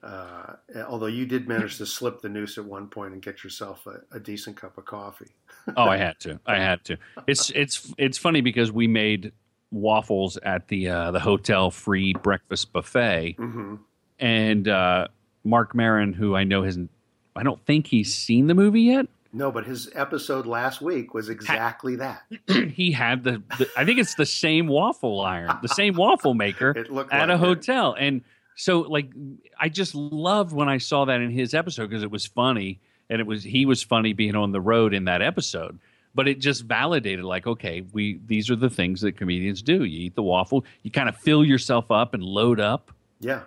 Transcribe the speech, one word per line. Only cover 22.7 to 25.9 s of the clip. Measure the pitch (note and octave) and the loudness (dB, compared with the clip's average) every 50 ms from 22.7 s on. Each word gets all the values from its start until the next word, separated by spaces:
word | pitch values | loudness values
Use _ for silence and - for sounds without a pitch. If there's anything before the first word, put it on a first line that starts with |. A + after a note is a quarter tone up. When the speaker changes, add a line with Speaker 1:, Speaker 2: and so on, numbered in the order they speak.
| - - F#3 F3+ | -2 0 0 0
Speaker 2:
had | D#3 B2 B2 A#2 B2 C3 B2 | 2 2 2 0 0 0 0
the, | C3 A#2+ A2 G2+ - - B2+ | -2 -2 -2 -6 -10 -2 -2
the, | C3 - - | -2 -2 0
I | B2 C#3 | 0 2
think | F3 B3 B3+ | 2 4 2
it's | A3+ - - | 2 0 2
the | - D3+ - | -2 0 0
same | - - - D#3+ D#3 D#3+ E3+ D#3+ | 0 -2 0 2 2 2 2 2
waffle | C#3 C#3+ F3+ A#3 - - - B2 G#2 G2 | 2 2 2 2 -2 -2 -4 -4 -2 0
iron, | G2 F#2+ F2+ F2 E2+ E2 - - - | -2 -2 -2 -4 -4 -4 -4 -4 -2
the | A#2+ | -4
same | - - G3+ G#3 | 0 2 2 2